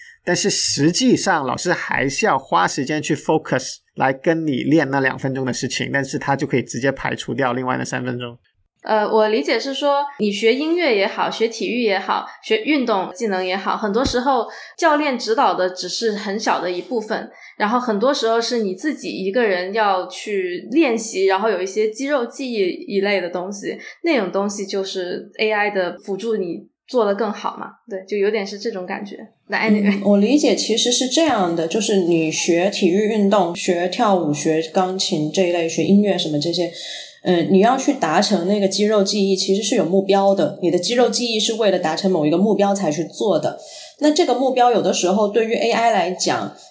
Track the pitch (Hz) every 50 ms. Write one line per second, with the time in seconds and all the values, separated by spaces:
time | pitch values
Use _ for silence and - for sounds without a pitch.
0 | - - - _ - 175 175 175 - 196 - - - - - 143 143 170 180 -
1 | 254 254 185 - - 202 180 156 135 127 127 - - 175 165 - - - - 127
2 | 127 139 139 - 220 202 147 131 - - 170 170 180 175 - - 131 131 151 151
3 | 143 - 156 143 - - 160 156 156 - 143 127 - - - - _ _ _ -
4 | 131 135 135 135 - 175 165 165 160 151 135 123 127 135 147 165 143 135 139 139
5 | 135 131 127 131 - 135 131 135 135 127 117 - 135 127 - - 123 120 131 139
6 | 135 135 - 135 - 143 139 135 147 127 - 123 113 - - 120 127 139 135 -
7 | - - 120 - - - 123 120 139 127 120 127 131 123 127 127 131 127 131 127
8 | 123 123 123 123 123 120 120 - _ _ _ _ _ _ _ _ - - 214 214
9 | 208 - 214 220 214 214 214 240 - - 262 226 226 277 269 269 285 285 285 277
10 | 285 285 - - 214 208 202 202 226 226 247 262 302 320 330 359 339 285 226 202
11 | 190 220 - 202 175 180 175 - 220 233 226 - 202 180 214 247 240 208 190 190
12 | 190 - 214 190 - - - - - - 220 214 220 262 311 285 247 226 214 190
13 | 175 - - - 233 214 190 185 185 185 180 196 196 202 180 190 214 208 196 233
14 | 269 - - 247 247 277 269 240 214 - - - - - - - 359 320 294 294
15 | 302 285 254 233 - 214 226 285 262 196 180 175 185 185 185 185 185 180 - -
16 | 233 226 208 196 202 214 196 220 202 190 180 143 160 180 180 180 175 - 254 220
17 | 208 - 214 - - - - - - - - - 208 208 240 247 247 233 214 196
18 | 233 269 285 285 226 226 226 233 226 226 247 233 214 190 185 - - 311 247 -
19 | - 180 - - 185 190 196 247 240 233 185 180 180 190 202 226 214 202 190 185
20 | 175 180 - - - 214 208 196 180 180 175 170 - - 233 320 320 254 226 226
21 | 226 - - 190 190 190 190 190 214 226 202 175 185 190 190 214 214 220 214 -
22 | 269 277 294 269 240 233 - - 269 254 233 208 190 180 - - - - 196 196
23 | 196 202 202 190 175 170 175 180 175 196 202 202 185 165 - - - - - _
24 | - 339 311 240 196 180 170 196 202 208 202 - 196 - 202 196 190 190 - 190
25 | 180 175 - - - - - - 220 214 214 208 208 208 - 190 180 175 175 -
26 | - - 196 196 214 233 220 202 185 175 165 - - _ _ _ _ - - 247
27 | 214 202 202 202 226 208 208 - - - - - - - - _ _ 226 202 185
28 | 190 - 214 208 196 208 214 220 196 202 208 196 202 233 202 185 180 175 190 -
29 | 208 202 - - 220 - _ _ _ - 208 - 160 175 208 208 202 202 196 -
30 | - 202 202 196 202 226 277 294 294 247 190 - - - 220 233 - 240 247 -
31 | 262 254 - 320 330 302 247 214 185 170 170 165 160 165 - 226 208 226 214 190
32 | 175 165 170 165 160 156 160 - - - 170 170 180 202 202 - 208 170 175 202
33 | 220 208 226 214 202 196 196 196 175 170 175 - - 196 175 170 180 180 180 -
34 | 240 208 196 180 160 147 147 147 - 160 156 160 160 160 - 190 185 185 185 190
35 | - - 185 156 151 151 151 196 190 175 175 175 170 - - 170 160 - 196 202
36 | 208 202 175 175 - 156 151 147 147 170 170 175 170 170 - - - - - -
37 | - - - _ - - 180 170 160 - 190 190 208 233 262 269 262 294 277 -
38 | - 160 151 190 214 - 214 165 170 185 208 208 202 190 196 208 208 208 220 208
39 | 196 202 - 214 196 196 190 185 - - 190 202 220 - 262 214 165 160 185 196
40 | 190 190 190 196 196 196 196 190 156 - - - 185 170 175 175 175 - 240 247
41 | 240 220 202 233 247 233 220 214 202 - 226 214 226 196 165 143 - 156 160 -
42 | 202 190 185 170 147 151 165 175 196 226 196 - 196 196 202 196 190 156 147 156
43 | 160 - - - 233 214 175 147 135 117 - - - - - - - - - -
44 | 294 302 302 330 339 269 240 247 277 254 - 247 240 247 233 185 147 185 - -
45 | 180 175 190 220 214 202 208 233 220 220 233 - - 233 226 226 233 233 220 196
46 | 170 180 180 180 - 170 131 117 104 - - - - -